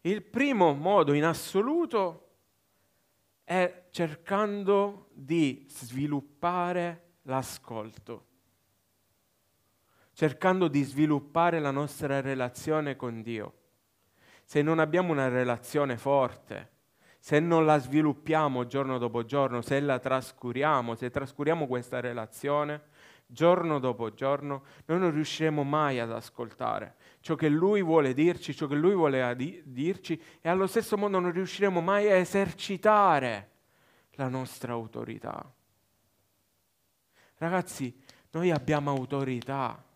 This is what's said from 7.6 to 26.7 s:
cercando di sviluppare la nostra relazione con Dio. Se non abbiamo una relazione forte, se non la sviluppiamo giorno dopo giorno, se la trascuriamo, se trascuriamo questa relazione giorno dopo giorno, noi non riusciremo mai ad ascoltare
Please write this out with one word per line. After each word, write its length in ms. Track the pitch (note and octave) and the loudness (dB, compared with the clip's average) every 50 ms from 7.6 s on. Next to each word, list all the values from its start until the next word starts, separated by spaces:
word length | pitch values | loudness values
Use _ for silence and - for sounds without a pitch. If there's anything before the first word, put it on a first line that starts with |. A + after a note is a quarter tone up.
| _ - A#2+ A2 G#2+ A2+ A2 - _ - A#2+ - _ _ _ _ _ _ _ _ _ _ _ _ _ _ _ _ _ _ _ _ _ _ _ _ _ _ _ _ _ _ _ _ _ _ _ _ _ _ _ - | _ -12 -10 -10 -10 -12 -16 -20 _ -16 -16 -16 _ _ _ _ _ _ _ _ _ _ _ _ _ _ _ _ _ _ _ _ _ _ _ _ _ _ _ _ _ _ _ _ _ _ _ _ _ _ _ 0
cercando 480 | D#3 D#3 C3 - - F#3 F#3 F#3+ F3+ | 0 0 0 2 2 2 4 4 2
di 160 | D#3+ C#3 C#3+ C#3 | 2 2 0 0
sviluppare 800 | C#3+ B2 C#3 D#3 D3+ D3+ C#3 C#3+ - - E3 E3+ F3 E3+ D#3+ | 0 2 2 2 2 2 0 -2 -2 0 2 2 2 2 0
la 100 | D3+ C#3 | -2 -2
nostra 480 | C3+ C#3 D3 C#3+ - - D#3 C#3 C#3 C#3 | -2 -2 -4 -6 -6 -8 -4 -2 -2 -2
relazione 760 | B2+ C3+ C3+ C3 B2+ B2 B2 - - D#3+ D#3 D#3 D3+ C#3+ C3 | -2 -2 -4 -4 -4 -6 -6 -8 -4 -2 -2 -2 -2 -4 -6
con 240 | C3+ C3 A#2+ A#2 A2+ | -6 -8 -8 -8 -10
Dio. 320 | G#2+ A#2 A#2 G#2+ G#2 - _ _ _ _ _ _ _ _ _ _ _ _ _ _ _ _ - - _ | -10 -8 -8 -8 -8 -10 _ _ _ _ _ _ _ _ _ _ _ _ _ _ _ _ -20 -20 _
Se 180 | _ - D3 | _ 0 2
non 180 | C#3+ D#3 E3 D#3+ | 2 4 4 2
abbiamo 340 | D#3 D#3 D#3 F3 F#3 F3 D#3 | 2 2 2 0 2 2 0
una 160 | C#3 C3+ C3 | 2 2 2
relazione 680 | B2 B2+ B2+ B2 A#2+ A#2 - - - D3+ C#3+ C#3 A#2+ | 2 2 0 0 -2 -4 -6 -4 -2 0 0 0 -2
forte, 720 | A2+ - C#3 C#3+ C#3 C3 A2+ - - _ - G#2+ G2 - _ _ _ _ _ _ _ _ _ _ _ | -4 0 2 2 2 2 0 -4 -12 _ -14 -14 -14 -14 _ _ _ _ _ _ _ _ _ _ _
se 200 | _ - D3+ D3+ | _ 2 2 2
non 260 | E3 E3+ E3+ D#3+ D#3+ | 4 4 4 6 6
la 120 | D#3 D3+ | 6 4
sviluppiamo 880 | D3 B2 B2 C#3 D3+ D#3 D3+ C3+ D3 - D#3+ D#3 D#3 D#3 C#3+ C3 B2 B2 | 4 2 2 2 2 4 2 0 -2 -2 0 2 2 2 2 0 -2 -4
giorno 320 | A#2+ - C#3 C#3 C3 C3 | -2 -2 -4 -2 -2 -2
dopo 260 | B2 A#2+ A#2 A2 A#2+ A#2 | -2 -2 -2 -2 -4 -4
giorno, 380 | A2 C3+ C#3+ C#3 C3 A#2+ A#2+ | -2 0 0 0 0 -2 -4
se 180 | A#2 - C#3 C#3 | -2 -2 -2 0
la 180 | C#3+ C#3+ C3 | 0 0 -2
trascuriamo, 1000 | B2 - C3+ C3 C3 A#2+ - - _ - B2 A#2 B2+ C#3+ D#3 D3+ C3 A#2+ A#2 A2+ | -2 0 -2 -2 -2 -2 -8 -18 _ -10 -8 -4 0 2 2 2 2 0 -2 -6
se 140 | A2+ B2+ B2 | -6 -8 -6
trascuriamo 580 | - C#3+ C#3 B2+ - - D3 D3+ E3 E3 D3+ | -6 -6 -6 -6 -8 -2 0 0 0 0 0
questa 340 | B2 B2+ B2 A#2+ - B2+ B2 | -2 -4 -6 -4 -6 -8 -6
relazione 840 | A#2+ B2 A#2+ A#2+ A2 A2 - - - C#3+ C#3+ D3 D3 D3 D3+ D3 - _ _ - - - - _ _ | -6 -6 -6 -8 -10 -10 -12 -8 -4 -2 0 0 -2 -4 -6 -10 -12 _ _ -20 -20 -20 -20 _ _
giorno 520 | _ B2 A#2+ D#3 E3+ F3+ F3+ E3+ E3 D3+ C#3 | _ -2 4 4 6 6 4 2 0 -2 0
dopo 340 | B2+ B2+ A#2 G#2+ A#2 A2 G#2+ | 0 -2 -2 -2 -6 -8 -6
giorno, 520 | - C3+ C3+ C#3+ C#3 C#3+ C#3+ C#3 C3+ - - - - - | -4 -2 -2 -2 -2 -4 -8 -8 -10 -10 -18 -20 -20 -6
noi 120 | - D#3+ F3+ | -2 0 2
non 120 | F#3+ F3 | 2 2
riusciremo 520 | D3 D3+ D#3 - - - D#3+ D#3+ D3+ D3 C#3+ | 0 0 -2 -4 -4 -2 0 0 0 0 -2
mai 360 | C#3 D3 D3+ D3+ C#3+ C3+ B2 | 0 2 2 2 2 0 -2
ad 120 | A#2 A2+ | -4 -4
ascoltare 840 | A2+ A2+ A#2 - _ - A#2+ A2 - - B2 A#2 | -6 -10 -10 -12 _ -12 -12 -12 -8 -6 -4 -4